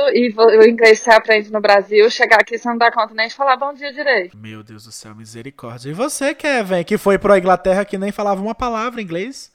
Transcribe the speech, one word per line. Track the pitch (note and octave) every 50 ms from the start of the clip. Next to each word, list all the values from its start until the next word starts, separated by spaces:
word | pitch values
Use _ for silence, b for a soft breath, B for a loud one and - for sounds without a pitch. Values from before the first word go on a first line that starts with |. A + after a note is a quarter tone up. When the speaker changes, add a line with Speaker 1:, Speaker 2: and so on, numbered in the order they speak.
| C#4+ C#4
Speaker 1:
E | - A#3+ B3 A#3+
vo-, | G#3 A3 A3+
o | A3+ G#3+ A3 A3
inglês | A#3 A#3 A3+ A#3 A3 A3 G#3
que | -
você | A#3+
aprende | A3 A3 A3 - A3 G#3+ G#3 G#3
no | G#3+ G#3+
Brasil, | G#3 G#3 G3+ G3+ F#3+ G3 G#3 G#3 G#3 A#3+
chegar | - - B3 - A3+ G#3
aqui | G#3+ - A#3+ A3
você | - A#3+
não | A#3
dá | A#3 A#3 A#3
conta | A#3 A#3+ G#3+ A3 A3
nem | A3 A3 A3+
de | -
falar | - C#4 C#4 B3+
bom | B3 C#4 C#4+
dia | D4 B3+ C#4+ C#4+
direito. | B3 C#4 D4 C#4+ B3+ G#3 F3+ F3+ -
Speaker 2:
Meu | G#2+ G#2+ A2 G#2+ G#2+ G#2
Deus | G#2+ A2 G#2+ A2
do | A#2
céu, | - - - A2 G#2+
misericórdia. | A2 A2 G#2+ A2+ A#2+ A2+ C#3 C3+ - - A#2 A#2 B2 A#2+ C#3
E |
você, | D3+ F3+ B3+ D4+ - - C#4 C#4+ D#4
Kevin, | - - D4+ C#4 B3 G#3 F#3 F#3+ F3
que | E3+ - G#3 -
foi | - G3 G3
pra | F#3+ - G3 G3+ F#3+
Inglaterra | F3 F#3+ F#3 F3 - F#3+ F#3 G3 G3+
que | - -
nem | F#3+ F#3+ G3+
falava | G3 - G#3 G3+ G3 F#3
uma | G3 G#3+ A3
palavra | - C4 A#3+ A#3 A3 A3+ B3+ A#3 A#3
inglês? | G#3+ F3 E3 F3 F#3+ B3+ C4+ - - _